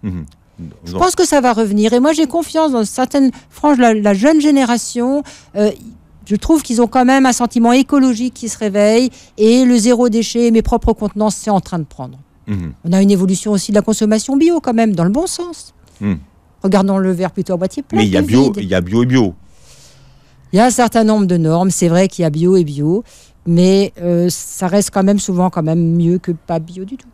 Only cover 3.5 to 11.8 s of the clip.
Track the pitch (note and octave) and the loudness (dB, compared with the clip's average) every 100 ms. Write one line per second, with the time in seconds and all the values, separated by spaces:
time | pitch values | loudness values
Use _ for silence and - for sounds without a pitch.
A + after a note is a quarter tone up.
3.5 | - D4 C4+ A#3+ A3 G#3 G3 B3+ D#4+ D4 | -4 0 4 4 2 2 2 4 4 4
4.5 | C#4 B3 A#3+ - A#3+ A#3+ C#4 - - - | 2 2 -2 -4 -4 -2 -2 -6 -18 -12
5.5 | G3 G#3 D#3+ - - _ - - G3+ - | -2 -2 -2 -16 -20 _ -20 -6 -4 0
6.5 | D#4+ - A#3 A#3 C4 B3 C4+ C4 A#3+ A#3+ | 0 0 -2 0 2 2 4 2 0 -2
7.5 | A#3+ A#3 B3 C4 C#4+ C4 A3 B3 - A3+ | 0 2 2 2 2 2 0 -6 -8 -12
8.5 | - G#3+ G3 G#3 A3+ B3+ - - - G#3+ | -6 -4 0 2 2 0 -4 -20 0 4
9.5 | A#3+ B3+ B3 G#3+ A#3 B3 A3 A3 A#3 A#3+ | 4 4 4 2 2 2 0 -2 0 2
10.5 | A3+ G#3+ A#3+ A#3 A3 G#3 G#3 G#3+ - - | 2 2 0 0 -2 -4 -2 -4 -2 -2
11.5 | G3 - F3 | -2 -2 -8